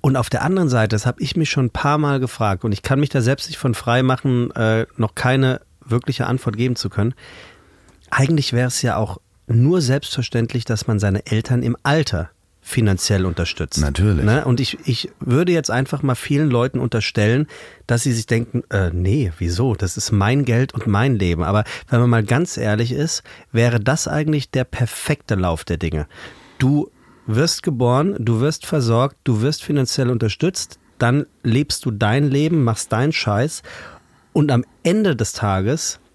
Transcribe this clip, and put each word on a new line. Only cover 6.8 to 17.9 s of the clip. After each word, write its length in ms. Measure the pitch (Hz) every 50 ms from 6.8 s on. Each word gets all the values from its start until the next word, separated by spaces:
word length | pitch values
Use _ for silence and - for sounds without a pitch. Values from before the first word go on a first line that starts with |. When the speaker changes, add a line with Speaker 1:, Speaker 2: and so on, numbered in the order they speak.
| - 101
Speaker 1:
können. 240 | - - 101 120 131 - - - - - - - - - _ _ _ _ _ - _ _ _ -
Eigentlich 440 | - - 135 143 165 151 135 - 120
wär's 280 | 120 127 123 - -
ja 160 | - 120 -
auch 220 | 101 110 - 92 - _ _ _ _ _
nur 340 | - 113 117 123 147 180 185
selbstverständlich, 840 | 147 120 135 143 - - - - 120 - - 117 117 117 - 123 -
dass 220 | - 117 107 -
man 120 | - 110 101
seine 260 | 104 101 95 - -
Eltern 360 | - 110 110 110 - 127 120 123
im 140 | 117 120 - _
Alter 460 | 135 147 160 147 - - 80 85 - _ _ _ _ _ _
finanziell 640 | _ - - 127 113 104 95 90 - - 104 95 92
unterstützt. 540 | 92 82 87 85 - - - 78 71 - -
Speaker 2:
Natürlich. 460 | 76 73 69 76 90 107 98 78 -
Speaker 1:
Ne? 180 | 104 113 151 -
Und 160 | 135 120 123
ich, 200 | 131 - - - -
ich 240 | - 117 - - - - _
würde 320 | - 127 120 143 180 180
jetzt 180 | 175 165 143 -
einfach 320 | 117 123 - - - 139
mal 140 | 143 135 123
vielen 340 | - - - 147 143 156 147
Leuten 300 | 123 120 120 131 - -
unterstellen, 680 | 127 120 - 113 101 - - 117 104 107 117 139 151 - - - - - - - -
dass 160 | -